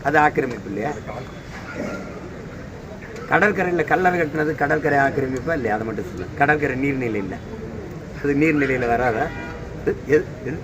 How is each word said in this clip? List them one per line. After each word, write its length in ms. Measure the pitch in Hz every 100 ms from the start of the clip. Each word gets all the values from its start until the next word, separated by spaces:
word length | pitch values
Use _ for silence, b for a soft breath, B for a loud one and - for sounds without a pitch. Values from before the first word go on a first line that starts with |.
அது 120 | 143 151
ஆக்கிரமிப்பு 500 | 151 143 135 113 117
இல்லையா? 200 | 101 120 - - - - - - - - - - - - - - - - - - - - - - - -
கடற்கரையில 560 | 165 202 185 180 175
கல்லறை 320 | 151 160 185 175
கட்டினது 340 | 156 156 151
கடற்கரை 440 | 143 143 156 143 143
ஆக்கிரமிப்பா 560 | 139 135 131 131 131
இல்லையா? 220 | 160 113 107
அதை 100 | 110
மட்டும் 220 | 107 95
சொல்லுங்க. 260 | 92 90 -
கடற்கரை 380 | 143 151 143 127
நீர்நிலை 440 | 139 135 120 104
இல்ல, 120 | 95 95 - - - - - - - -
அது 180 | 143
நீர்நிலையில 540 | 143 160 151 135 127 117
வராதா? 360 | 117 123 110 151 - - - - - - - -
எது, 180 | 151 - -
எது? 140 | - 160